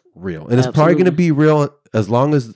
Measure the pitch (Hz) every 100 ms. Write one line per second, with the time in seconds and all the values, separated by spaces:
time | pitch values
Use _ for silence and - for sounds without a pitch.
0 | _ - 185 82 - 120 127 139 156 170
1 | 185 156 170 143 151 151 143 - _ 113
2 | 98 120 143 147 113